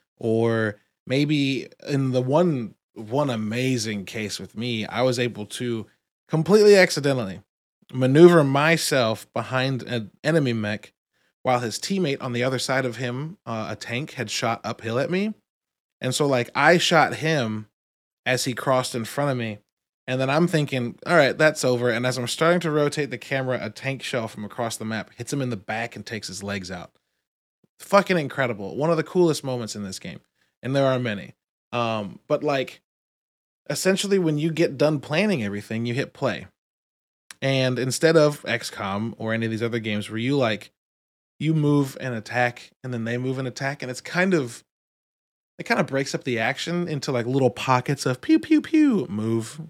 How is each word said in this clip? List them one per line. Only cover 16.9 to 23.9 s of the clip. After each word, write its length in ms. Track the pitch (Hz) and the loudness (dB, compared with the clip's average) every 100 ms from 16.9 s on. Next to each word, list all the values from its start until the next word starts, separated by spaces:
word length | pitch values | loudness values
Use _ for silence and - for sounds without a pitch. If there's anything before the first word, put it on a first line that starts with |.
| 165 123 107 | 4 4 2
him 520 | 156 156 113 107 107 _ _ _ _ _ 120 | -2 0 0 -4 -10 _ _ _ _ _ -4
as 200 | 127 135 | -2 -2
he 80 | |
crossed 400 | 117 - 131 123 | -2 0 0 0
in 120 | 120 110 | -4 -6
front 260 | - 143 | -2 -2
of 60 | 127 | -2
me. 220 | 113 104 _ _ _ _ - | -4 -8 _ _ _ _ -6
And 140 | 131 | -2
then 100 | 131 | 0
I'm 180 | 147 170 | 2 2
thinking, 500 | 165 147 131 120 - - | 2 0 -2 -4 -6 2
"All 100 | 170 | 4
right, 220 | 135 104 | 4 4
that's 260 | 156 151 | 2 2
over." 260 | 131 123 123 | 0 2 0
And 160 | 113 127 | 0 -2
as 120 | 123 | -4
I'm 100 | 120 | -4
starting 320 | - 165 175 | 0 2 2
to 100 | 165 | 2
rotate 400 | 151 147 151 135 | 0 0 -2 -6
the 60 | 123 | -6
camera, 420 | - 135 131 123 | -6 -4 -2 -4
a 80 | 107 | -6
tank 340 | - 135 | -8 -8